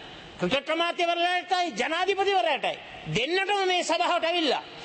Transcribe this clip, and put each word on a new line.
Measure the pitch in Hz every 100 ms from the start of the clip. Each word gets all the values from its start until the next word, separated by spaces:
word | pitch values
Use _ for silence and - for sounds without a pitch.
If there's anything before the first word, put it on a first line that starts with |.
| - - -
ක්‍රිකට් | - 180 269 269
අමාත්‍යවරයාටයි | 320 339 339 339 339 349 359 359 370 349
ජනාධිපතිවරයාටයි | 226 247 320 370 381 392 392 330 262 180 147 - - -
දෙන්නටම | 160 269 370 381 403 370
මේ | 359
සභාවට | 302 339 339 349
ඇවිල්ලා | 311 349 302 170 - -